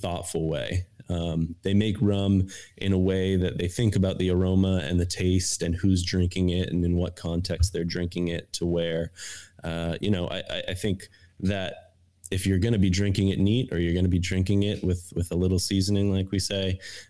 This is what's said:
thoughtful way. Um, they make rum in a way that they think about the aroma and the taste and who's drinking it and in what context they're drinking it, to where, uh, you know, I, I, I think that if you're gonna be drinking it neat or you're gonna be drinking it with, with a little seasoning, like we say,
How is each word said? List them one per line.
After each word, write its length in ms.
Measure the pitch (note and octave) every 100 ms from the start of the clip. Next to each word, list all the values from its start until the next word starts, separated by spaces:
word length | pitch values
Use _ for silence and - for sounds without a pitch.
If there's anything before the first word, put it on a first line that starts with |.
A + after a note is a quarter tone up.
thoughtful 480 | F#2 F2 - D#2+ D#2+
way. 360 | D2 G#1+ F#2 - - -
Um, 480 | F2 E2+ E2 E2 -
they 120 | F#2+
make 220 | G2+ G#2+ G2
rum 460 | G2+ G2+ G2 G2 F#2+ - - -
in 160 | G2
a 80 | F#2
way 380 | F#2+ F#2+ F#2+ F#2+
that 200 | F2+ -
they 100 | F2+
think 260 | - A2 G2
about 220 | F#2+ -
the 120 | F#2
aroma 520 | F2+ F#2 F#2+ F#2+ F#2
and 160 | D2 F2+
the 60 | F2
taste 560 | - F2+ F#2 - -
and 120 | E2+
who's 300 | E2+ G2 F#2
drinking 460 | F2+ F2+ F2 F#2 F2+
it 200 | F2+ F2+
and 140 | F2
in 140 | F2 F2
what 180 | F2+ -
context 560 | E2+ E2+ F2+ E2+ -
they're 140 | F2 E2+
drinking 440 | F2 F2 F2 F2
it, 220 | E2 -
to 120 | - F2
where, 460 | E2+ E2+ E2 E2 - - - - -
uh, 320 | E2 E2 E2 D#2
you 80 | G#2
know, 180 | F#2 F2
I, 120 | F#2 -
I, 140 | E2+ -
I 40 |
think 340 | F2+ G#2+ F2+ - _ - -
that 440 | F#2+ G2 F#2 - - _ _ _ -
if 160 | F#2 G2
you're 140 | F#2+
gonna 180 | A#2 G#2+
be 120 | F#2+
drinking 400 | F#2 G2+ F#2+ G2
it 100 | -
neat 320 | G2 A#2+ -
or 80 | E2+
you're 140 | E2+
gonna 160 | F2 F#2
be 100 | F2+
drinking 440 | F2+ F#2 F#2+ G2+
it 200 | G2+ -
with, 300 | F#2 F2+ - F2
with 160 | F2+
a 40 | F2
little 240 | F2+ F#2
seasoning, 540 | - G2 F#2+ G2+ G2+
like 160 | F#2+ F#2+
we 100 | G2
say, 380 | - G2 F#2+ F#2 - -